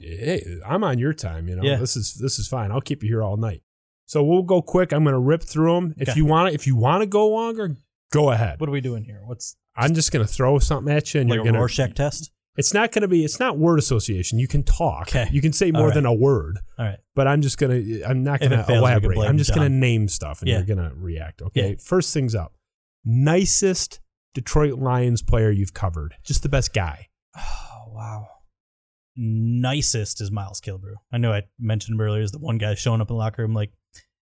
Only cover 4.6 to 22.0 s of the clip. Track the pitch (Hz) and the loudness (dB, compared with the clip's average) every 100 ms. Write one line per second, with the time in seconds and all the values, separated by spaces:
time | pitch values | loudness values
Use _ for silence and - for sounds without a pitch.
4.6 | - 180 180 151 151 131 127 165 - 151 | 2 0 2 2 2 4 2 0 0 0
5.6 | 165 175 180 151 131 127 151 160 185 156 | 2 2 0 -4 -2 2 4 4 4 0
6.6 | 135 123 120 180 214 208 214 220 233 226 | 0 2 4 2 2 2 2 2 -2 -4
7.6 | 190 135 _ _ - 151 147 110 110 71 | -4 -6 _ _ -2 2 2 2 0 -4
8.6 | 151 139 127 117 107 101 107 120 - - | -4 -4 -4 -6 -10 -14 -14 -12 -12 -14
9.6 | _ - 131 160 - 139 107 - 131 143 | _ -2 0 2 2 0 0 2 4 4
10.6 | - 143 143 147 - 156 120 113 113 113 | 2 0 0 0 0 0 2 2 2 2
11.6 | 117 - 127 - 143 - 160 _ _ - | 2 0 -2 0 -2 -4 -12 _ _ -4
12.6 | - 208 226 220 196 175 151 - 254 151 | 0 2 2 0 2 2 2 0 -2 2
13.6 | 165 156 - 113 - 95 90 113 127 143 | 4 4 2 0 0 -2 -2 0 0 0
14.6 | - - 165 73 85 131 110 139 156 - | 2 2 2 -2 -2 -2 0 2 2 2
15.6 | 185 156 151 147 127 113 135 123 76 98 | 2 4 4 4 2 4 4 2 -2 -8
16.6 | - - 110 98 _ - 135 147 139 - | -10 -8 -8 -8 _ 0 2 2 2 0
17.6 | 139 127 107 110 113 131 135 139 139 117 | 0 0 -2 -6 -2 -2 0 2 2 2
18.6 | 101 117 123 113 92 92 104 147 143 160 | 2 4 4 4 2 2 2 2 2 2
19.6 | 139 135 127 110 101 - 71 71 131 110 | 2 2 2 2 0 -2 -8 -6 -2 0
20.6 | 95 98 82 67 90 80 80 - 92 - | 0 -2 -4 -8 -8 -8 -10 -10 -4 -2
21.6 | 98 98 - 180 | -2 -4 -2 0